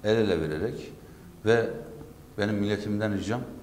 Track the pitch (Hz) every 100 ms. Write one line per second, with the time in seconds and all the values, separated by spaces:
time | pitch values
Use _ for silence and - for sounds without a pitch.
0 | 104 113 104 85 80 78 110 135 - -
1 | - - - - 107 117 110 - - -
2 | - - - - 104 104 104 101 107 104
3 | 107 101 90 120 - -